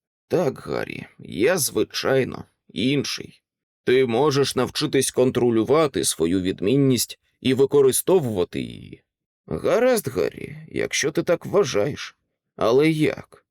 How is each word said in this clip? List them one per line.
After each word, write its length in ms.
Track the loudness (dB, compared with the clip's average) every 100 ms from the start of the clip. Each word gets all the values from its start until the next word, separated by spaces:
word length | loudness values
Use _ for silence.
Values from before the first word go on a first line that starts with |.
| _ _ -4
«Так, 300 | 0 0 -4
Гаррі, 480 | -6 -6 -6 -10 -12 -18
я, 400 | -8 0 2 2
звичайно, 840 | 0 -2 -2 -2 0 0 0 -6 -16 _ _
інший. 760 | -4 0 0 -2 -8 -12 -20 _ _ _ _
Ти 220 | 2 2 4
можеш 500 | 2 2 2 0 0
навчитись 540 | -4 -4 0 0 0
контролювати 920 | 2 2 2 2 2 2 2 2 0
свою 360 | -4 0 0 0
відмінність 800 | -2 -2 0 2 2 2 -2 -10 _ _
і 140 | -2
використовувати 1080 | 2 4 6 4 2 2 2 2 -2 -2 -4
її». 420 | -8 -12 -18 -20 _ _ _ _ -10
«Гаразд, 640 | -4 0 2 2 0 -2
Гаррі, 480 | -4 -4 -6 -14 -14 -10
якщо 420 | -6 -4 -2 -2
ти 120 | -2
так 240 | -2 -2 0
вважаєш. 680 | 0 0 0 -2 -6 -14 _ _ _ _ -4
Але 340 | 2 4 4
як?» 520 | 2 0 -2 -14 -20 _